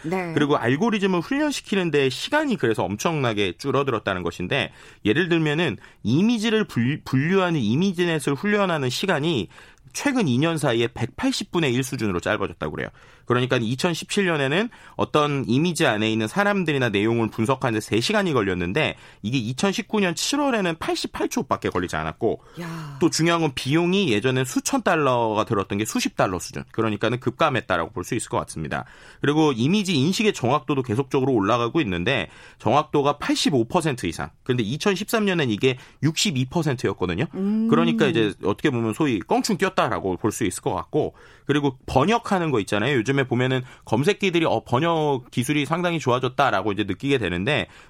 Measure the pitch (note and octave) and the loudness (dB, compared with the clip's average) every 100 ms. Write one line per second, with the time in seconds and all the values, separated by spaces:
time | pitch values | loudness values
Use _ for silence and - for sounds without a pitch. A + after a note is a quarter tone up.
0 | D#3 F#3 F3 E3 D3 C#3+ A#2 C3+ A#3 G#3 | -6 -6 -2 0 2 2 2 0 0 0
1 | F#3+ F3+ - C#4 D4+ C4 - G3 F3 D3 | 0 0 0 -2 -2 -4 0 2 4 4
2 | C3 - - D4 D4+ A3 A#2 A2 F#2 G#2 | 2 0 0 0 2 0 0 2 0 0
3 | F3 D#3+ B2 G#2 G2 - C#3 B2+ C3+ A2 | 0 0 0 0 0 -2 -2 0 0 -2
4 | G#2 F#2 F2 - F2+ C3+ F#2 - - - | -2 -2 -4 -4 -4 -2 -4 -8 -20 -4
5 | G2+ C#3+ F3+ E3+ D3+ D3 E3 F#2 - - | 0 2 2 2 2 0 0 -2 -10 -8
6 | G2 C#3 A3 A#3 A3+ G#3+ G3+ A#2+ A#2+ D3 | 0 2 2 2 0 0 0 -2 -2 -2
7 | - B2+ D#3+ F#3+ F3+ E3 G#2 C3 G3 F3 | -2 0 2 2 2 0 2 2 2 2
8 | F3 D#3+ - C3+ G#3 G#3 F#3+ D#3+ B2+ - | 0 0 0 -2 0 2 2 0 -2 -2
9 | F#3+ D#3 D#3+ C#3 F2 - - - - - | 0 0 0 0 -4 -10 -20 -20 -16 -4
10 | C#4 B3+ E3 A#2+ E3 D#3+ D3 A#2 A#2 - | -2 0 2 2 2 0 0 2 0 -2
11 | A#2+ - C4+ B3+ G#3 F3+ D3+ A#2+ C3 C3 | -8 -4 -2 -2 -4 -2 0 0 -2 -2
12 | G#2+ F2 F2+ G#2 F#2+ - D#2 D2 A1+ - | -2 -2 0 -2 -2 -6 -8 -6 -8 -10
13 | - - - A#2+ B2 B2+ A2 B2+ F3+ D#3+ | -20 -10 -2 0 2 0 -2 -2 -2 -2
14 | - - F#3 D#3 C3+ E3 A#3 - - - | -4 0 0 2 0 0 -2 -6 -12 -4
15 | G#2 D3+ D3 C#3 G2+ B2+ F3 D#3 D3+ G#2+ | 0 2 2 0 0 0 0 2 0 2
16 | A2 A2 A2 F#3 G3+ G3+ D#3+ C#3 B2 G2 | 0 0 -2 0 0 0 0 0 2 2
17 | A2 A#2 A2 - A2 C3 C3 A2 - G#2 | 2 2 0 0 0 0 0 -2 0 0
18 | A#2 G#3 F#3+ B2+ G2 F2+ F2 B2 B2 - | 2 0 2 0 0 0 -2 0 -2 -4
19 | - - G#2 C3+ G#2+ B2+ G3+ F#3+ G3+ G#3+ | -14 -10 -4 -2 -2 -2 -2 -2 -2 0
20 | F#3 E3 - C#4+ C#4+ A3+ F3+ D#3+ - F4 | 0 -2 -2 0 0 0 0 -2 -4 -4
21 | - - D#4 B3+ - G2 G2 F2+ F2 D#2 | -6 -4 -4 -4 -4 -2 -2 -2 -2 -4
22 | D#2+ - A2+ - - - E3+ E3 D3+ C#3 | -4 -2 -2 -2 -8 -14 -10 -10 -10 0
23 | E3 C#3+ E3 E3+ D#3+ B2+ C3 D#3 F3 G3 | 0 2 2 2 0 -2 -2 0 2 2
24 | F3 G#2 C3 C3 C3 C#4 - C4+ G#3 E3 | 2 2 2 0 0 -2 -2 -2 0 2
25 | C#3 B2 A2+ G#2+ G2+ G2+ F#2+ G2+ A2 B3 | 2 2 2 0 0 0 0 -2 -2 -2
26 | - - A2+ F2+ - C#2+ - - A2+ G#2+ | -2 -2 -2 -2 -6 -12 -8 -2 -2 0
27 | A2+ B2 B2 - D#3+ A#2+ - F2 E2 - | -2 -2 -4 0 0 0 0 -2 -2 -6
28 | F2+ B2+ - A2 D2+ D#2+ D2+ C#2 B1 - | -6 -6 -4 -4 -4 -8 -6 -6 -8 -16
29 | - - - D3+ D#3 A#2 C3 G#3+ F#3 D#3 | -20 -4 0 4 4 4 2 2 2 0
30 | D3 F#3 G#3+ - A#2 D3 - C#3 B2+ G#2+ | 2 2 0 0 0 0 0 -2 -2 -2
31 | C3+ C#3+ C3+ A#2 F#2+ A#2+ A#2 E3 A#2 F2 | 0 0 2 2 2 2 0 0 0 -2
32 | F#2 C3 D#2+ - - - G#2+ C3+ - D3 | 0 -2 -4 -10 -20 -6 0 2 2 2
33 | C#3 C#3 - D4 A#3 D#3 A2+ F3+ D#3 B2 | 2 0 -2 0 2 2 2 0 0 -2
34 | F2 - C#2 - - B2 G#2 D3 G#3 F#3+ | -4 -6 -10 -8 -4 -2 -2 -2 0 0
35 | G#3 A3+ G3+ E3+ C3+ G#2 C3 B2 - - | 0 0 0 0 0 2 0 0 -8 -2
36 | D3 D#3+ G#3+ C3 C3 F3 D3+ B2 G#2 G2 | -2 0 0 0 -2 0 -2 0 -2 -2
37 | F2+ F2 D#3+ F#3+ G3 A3 A3+ A3+ - A3+ | -2 -2 -2 -2 -2 0 2 4 4 2
38 | C#3+ A#2 G#2 F2 - G#2 D#3 A#2+ A2+ G#2+ | 2 2 0 0 -2 0 0 0 -2 0
39 | D3+ G#2 - A#3+ - F#3+ F#3 - D3+ F2+ | 0 0 0 0 0 0 0 0 -2 0
40 | F#2 F2+ A2 - G2+ - C#3 F#2 - - | -2 -2 -2 0 -2 -2 -4 -4 -2 -2
41 | F#2 - - - - C#3+ C#3+ C3 - B2+ | -2 -4 -20 -12 -2 0 0 -4 0 2
42 | E3 A3+ - F#3+ D#3+ A#2+ G2 G#2 A#2 C#3 | 4 2 0 -2 0 -2 0 0 0 0
43 | G#2+ C#3 C3 B2 B2+ C3 B2+ - - A2+ | 0 0 0 0 0 0 -4 -14 -2 0
44 | D#3 G3+ G3 E3+ D#3 A2 - A#2+ E3 E3 | 2 0 0 2 0 0 0 0 2 0
45 | D3+ C3 C3 - B2+ D3+ C3+ E3 F3 E3 | 0 -2 -4 -4 -2 0 -2 -2 -2 -2
46 | C3 B2 B2+ B2+ C3 G2+ G#2 G2+ G2+ F#2+ | 0 0 0 0 2 2 0 -2 -4 -4
47 | C#3 C#3 F2+ F2 G#2+ C#3 E2+ - | 0 0 0 -2 -2 -2 -4 -10